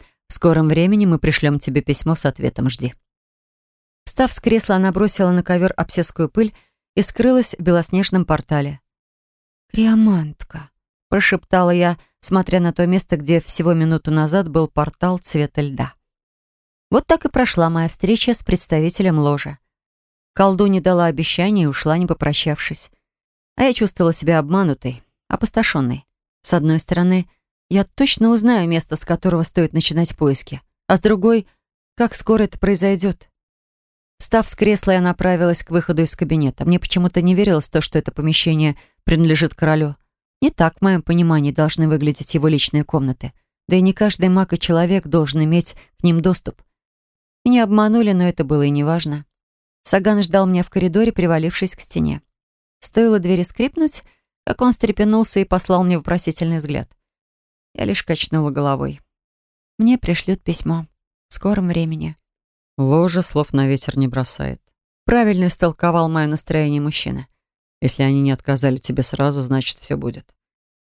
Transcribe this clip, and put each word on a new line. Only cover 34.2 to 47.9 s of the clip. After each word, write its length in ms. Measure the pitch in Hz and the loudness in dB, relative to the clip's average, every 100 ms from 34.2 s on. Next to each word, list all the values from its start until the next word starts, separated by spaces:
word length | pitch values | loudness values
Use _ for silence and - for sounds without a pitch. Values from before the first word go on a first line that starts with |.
| - 226 220 | -2 0 0
с 80 | - | 0
кресла, 360 | 208 208 - | 0 0 2
я 100 | 185 | 2
направилась 600 | 180 175 185 175 175 170 | 0 0 0 0 0 -2
к 80 | - | -2
выходу 320 | 170 - 160 | -4 -2 -2
из 120 | 165 - | -2 -2
кабинета. 480 | 147 156 139 - | -2 0 -2 -2
Мне 160 | 139 175 | 0 0
почему-то 420 | - 175 180 180 | 0 0 0 2
не 140 | 175 185 | 2 2
верилось 320 | 208 160 - | 2 2 0
в 40 | |
то, 100 | 160 | -2
что 180 | - 156 | -2 -2
это 140 | - | -4
помещение 640 | - 151 156 - 156 156 143 _ _ | -4 -2 0 0 0 0 -2 _ _
принадлежит 520 | - 165 165 156 165 - | -2 2 4 2 0 0
королю. 400 | 156 156 151 143 _ _ _ - | 0 0 0 -6 _ _ _ -2
Не 80 | 285 | -2
так, 280 | - 165 - | 2 0 2
в 40 | |
моём 220 | 196 185 | 0 2
понимании, 480 | 156 170 170 156 143 | 0 2 2 2 0
должны 360 | 143 156 156 156 | 0 0 2 0
выглядеть 460 | 156 151 143 - | 2 0 -4 -4
его 140 | 160 156 | 0 2
личные 360 | 151 - 147 | 2 0 -2
комнаты. 480 | 147 156 135 131 131 - _ _ - | -2 -2 -2 -6 -10 -16 _ _ -2
Да 80 | 180 | 2
и 60 | |
не 120 | 185 | 2
каждый 360 | 190 208 - 185 | 2 0 0 2
маг 240 | 185 190 | 2 2
и 60 | 170 | -2
человек 460 | - 165 170 190 151 | 0 0 2 0 0
должен 380 | 165 147 151 | 0 0 0
иметь 320 | 156 175 - - _ _ | 2 0 0 -8 _ _
к 40 | |
ним 160 | 175 165 | 0 2
доступ. 420 | 170 180 - - _ _ _ _ _ _ _ _ 240 | 0 -2 -6 -16 _ _ _ _ _ _ _ _ 2
Меня 180 | 247 | 2
обманули, 480 | 214 214 214 | 4 2 4